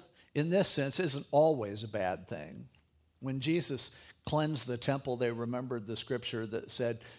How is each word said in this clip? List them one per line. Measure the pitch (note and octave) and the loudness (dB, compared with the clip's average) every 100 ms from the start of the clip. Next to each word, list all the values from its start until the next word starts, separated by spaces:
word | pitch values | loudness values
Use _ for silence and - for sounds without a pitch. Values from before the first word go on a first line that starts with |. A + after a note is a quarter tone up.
| - - - C#3+ | -10 -20 -6 0
in | D#3+ | 4
this | F#3+ F3+ | 4 4
sense | D3+ C#3 D#3+ | 2 0 0
isn't | E3+ C#3 - | 0 -2 2
always | C#3+ D#3+ C#3 G#2 G#2 G#2+ | 6 6 4 -2 -4 -4
a | |
bad | G#2 F#2 F#2 F#2 | 0 0 0 -4
thing. | D#2 D2+ - C3 _ _ _ _ _ | -8 -8 -12 -16 _ _ _ _ _
When | C3+ C3 | -6 -2
Jesus | B2+ E3 C#3+ C3 - - - - - | 0 0 0 -2 -6 -10 -20 -12 0
cleansed | D3+ D#3 D3 B2+ | 2 2 0 -2
the | A#2+ | -2
temple, | - C#3 C3+ B2 | 0 0 0 0
they | A#2+ | 0
remembered | A#2 A#2 B2 B2+ A#2+ G#2 | 0 -2 -2 -2 -4 -4
the | A2 | -6
scripture | - B2 - A#2 A2 | -2 -2 -2 -4 -2
that | A2 - | -4 -4
said, | - A#2+ A2+ - | -2 0 -2 -8